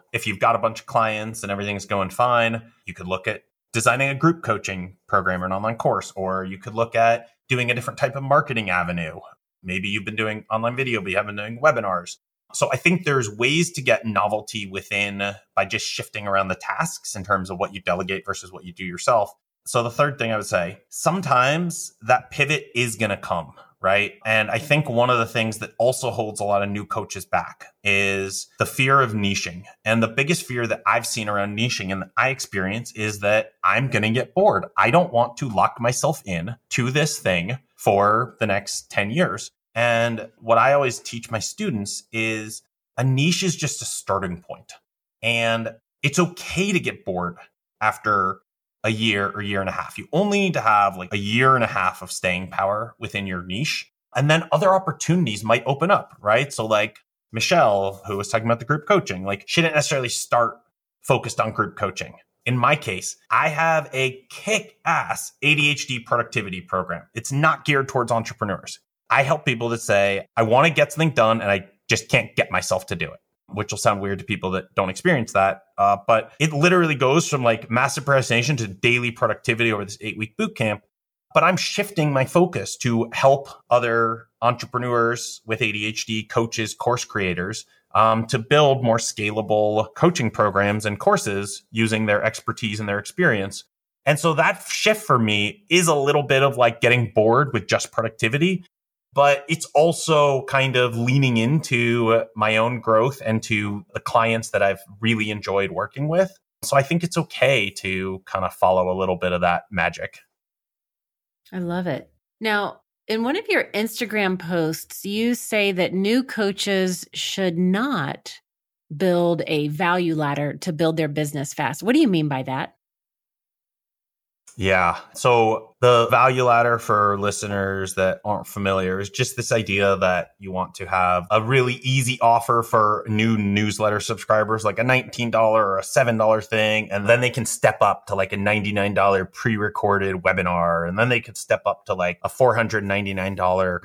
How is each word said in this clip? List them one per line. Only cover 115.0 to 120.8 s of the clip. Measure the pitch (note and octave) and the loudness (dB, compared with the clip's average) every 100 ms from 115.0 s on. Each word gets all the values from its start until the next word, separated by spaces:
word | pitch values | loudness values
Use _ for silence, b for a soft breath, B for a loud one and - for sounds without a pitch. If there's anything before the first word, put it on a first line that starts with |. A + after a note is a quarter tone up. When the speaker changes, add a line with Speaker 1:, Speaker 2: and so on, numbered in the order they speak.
| G3 | -6
Speaker 2:
you | G#3 A#3 A#3+ | -2 0 -2
say | - G#3+ G3+ | -2 0 0
that | F#3 F3 | 0 0
new | F#3+ G3+ B3+ | 0 0 0
coaches | C4 A3+ G3+ G3 G3+ F#3+ F#3 F3 - | 0 -2 -2 -2 -2 0 0 -2 -10
should | D3 - G3 F#3 E3+ | -10 -6 -2 -2 2
not | F3+ G3 C#4 G3+ C#3 - - - _ _ _ _ _ D3 | 2 2 0 -2 -4 -6 -14 -20 _ _ _ _ _ -2
build | F#3+ F3 E3+ E3 - | 2 4 2 0 0
a | D3+ D3 | -2 -2
value | D3+ F3 F3+ E3+ D#3 | 0 0 2 0 0
ladder | C#3+ C#3 C#3+ C#3+ | -2 -2 -4 -4
to | F#3 | -6
build | D3+ | 0